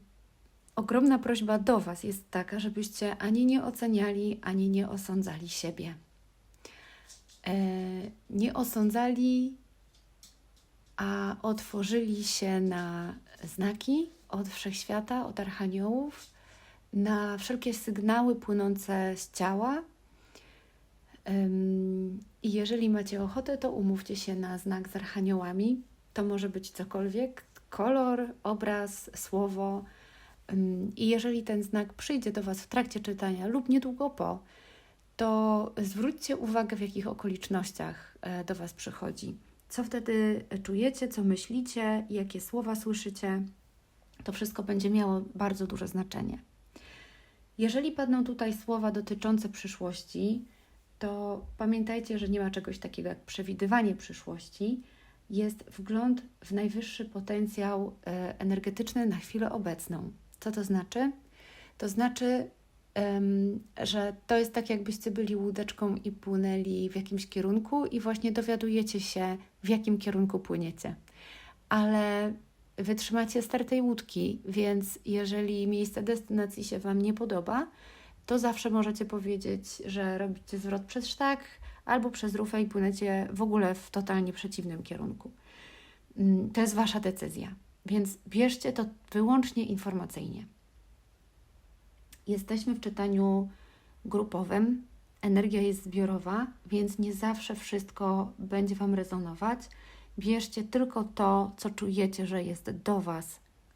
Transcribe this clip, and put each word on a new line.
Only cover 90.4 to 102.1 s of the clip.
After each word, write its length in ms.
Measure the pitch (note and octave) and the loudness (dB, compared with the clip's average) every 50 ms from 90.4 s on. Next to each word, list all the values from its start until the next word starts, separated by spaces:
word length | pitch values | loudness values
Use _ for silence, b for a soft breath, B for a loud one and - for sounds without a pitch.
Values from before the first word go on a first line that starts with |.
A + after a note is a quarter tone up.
| G#3+ - - _ _ _ _ - - - - - _ _ _ _ _ _ _ _ - - _ - - - - _ _ - - - - - - - _ | -12 -16 -20 _ _ _ _ -20 -20 -20 -20 -20 _ _ _ _ _ _ _ _ -20 -20 _ -20 -20 -20 -20 _ _ -20 -20 -20 -20 -20 -20 -10 _
Jesteśmy 480 | G3+ G#3 G3 G3 - A3 A3 G#3+ B3+ A#3 | -2 -2 -2 0 -2 -2 -2 0 -2 -2
w 60 | A#3 | -2
czytaniu 680 | - G#3 G#3+ - G3+ G3+ G3 G3 G3 G3 G3 G3 G3 G3 B B B B B B B B B B - | -4 -6 -4 -2 0 2 4 4 4 4 4 2 0 -2 B B B B B B B B B B -8
grupowym, 840 | A3 - G3+ G#3 G#3 - F3 F#3 F3+ F#3+ G3+ A3 A#3+ B3 B3 - - - - - _ _ _ | -2 0 0 0 0 -2 -4 -2 0 2 4 4 4 4 0 -2 -10 -20 -20 -20 _ _ _
energia 400 | - G3+ G3 G3 G#3 G#3 G#3+ G3+ | 2 4 4 6 4 4 2 4
jest 240 | G3+ G3+ F#3+ G3 - | 4 2 2 0 -4
zbiorowa, 600 | F#3 F3+ G3 F#3+ F#3+ F#3+ F3 E3+ F3+ G3 A3+ B3+ B3+ - - - | -4 0 0 2 2 2 0 -2 -2 0 0 -2 -4 -6 -14 -6
więc 320 | - G#3 G#3 G3+ G3+ - - | -2 0 0 0 0 0 0
nie 140 | G3+ G#3 | 0 0
zawsze 420 | G3 G3 A3 A3 A3 A3 - - G#3 | 0 0 0 0 0 0 -4 -6 -8
wszystko 800 | G#3 - - G#3 G3 G3 - - - G3+ F#3+ F#3+ F#3+ G3 G3 - - | -8 -6 -4 -4 -4 -4 -6 -6 -2 0 2 2 2 0 -2 -6 -10
będzie 360 | F#3+ F#3+ G3+ G3 G3+ G3 G3 | -6 -2 0 0 0 0 0
Wam 200 | G3 G3+ G3 G3 | 0 2 2 2
rezonować. 640 | F#3+ F#3 F#3 F#3 F#3 F3 E3 E3 E3 G3+ A3+ A#3+ B3 - - B B B B B B B B B G3+ | 2 0 -2 -4 -4 -4 -6 -4 -2 -2 -2 -2 -2 -6 -14 B B B B B B B B B -4
Bierzcie 460 | F#3+ G#3+ A3+ A3+ A3 - - A3 G#3+ | 0 2 2 2 0 -2 -6 -6 -4
tylko 400 | G#3+ - B3+ B3+ B3+ - A3+ G#3+ | 0 2 2 2 2 0 -2 -4
to, 480 | G#3+ - - G3+ G3 G3 G3 G3 G3+ G3 | -2 0 2 4 6 6 4 4 2 -4
co 140 | - - G#3 | -6 -6 -6
czujecie, 560 | G#3+ - G#3 G3 F#3+ G3+ G3 F#3+ | -4 -2 -2 0 2 2 2 2